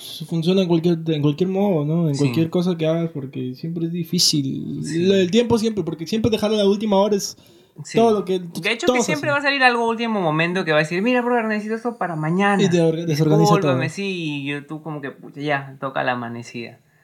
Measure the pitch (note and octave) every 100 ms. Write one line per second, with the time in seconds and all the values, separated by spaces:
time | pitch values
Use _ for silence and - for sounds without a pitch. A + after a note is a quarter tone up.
0 | - - D#3 E3 D#3+ F#3+ F3+ E3+ E3+ E3
1 | D#3+ D3+ D3 D3 F#3 F#3+ G#3 E3 D3 E3
2 | E3 C#3 C#3+ C#3 E3 F3+ F3 E3+ D#3 E3
3 | E3 D3+ C3+ C3+ B2+ B2+ E3 E3+ E3+ F3
4 | E3 F3+ - D3+ C3+ D3 - D3 D#3 D#3+
5 | F#3 G3 F3 A3 A#3 A#3 A3 G#3 D#3+ E3
6 | E3 A3 A3+ G#3 G#3 G#3+ G3 G3+ G#3+ F#3+
7 | G#3 G3+ - - - - _ - C#3+ A3
8 | A3+ G#3 F#3 F#3+ E3+ E3 G3 A#3 - B3
9 | - D4+ D#4 C#4+ C#4+ C#4+ B3+ A#3+ A3+ A3+
10 | A#3 G#3 E3 D#3 E3+ F#3 D#3+ D3+ D#3+ E3+
11 | A3+ B3 A#3+ A#3+ A3 G#3+ G#3+ A3+ A#3+ A3+
12 | F3+ D#3 D#3 F3+ G3+ G3 F#3+ F3 E3 D#3+
13 | E3+ D3 D#3 D3+ D#3+ G3+ D#3 C3 - -
14 | G3 F3+ D#3+ C#3+ C#3 C#3+ C#3+ D#3 D#3+ D3
15 | C3+ - - C#3+ D3 C#3+ C#3 - C3+ C#3
16 | C3+ B2 A#2 A#2 A#2+ A#2+ A#2 A#2+ _ _